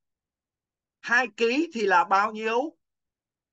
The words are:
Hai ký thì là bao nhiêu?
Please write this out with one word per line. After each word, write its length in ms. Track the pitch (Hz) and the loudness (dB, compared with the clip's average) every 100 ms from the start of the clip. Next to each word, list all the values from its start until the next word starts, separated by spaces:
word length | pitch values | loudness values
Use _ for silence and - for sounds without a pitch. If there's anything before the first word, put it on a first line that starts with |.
| _ _ _ _ _ _ _ _ _ _ | _ _ _ _ _ _ _ _ _ _
Hai 280 | - 233 254 - | -2 0 0 -2
ký 340 | 233 262 339 | -2 0 -2
thì 120 | 226 208 | -2 2
là 180 | 220 | 2
bao 280 | 226 196 214 | 4 2 0
nhiêu? 440 | 220 220 233 311 - _ _ _ _ _ _ _ | -4 -4 -4 -4 -8 _ _ _ _ _ _ _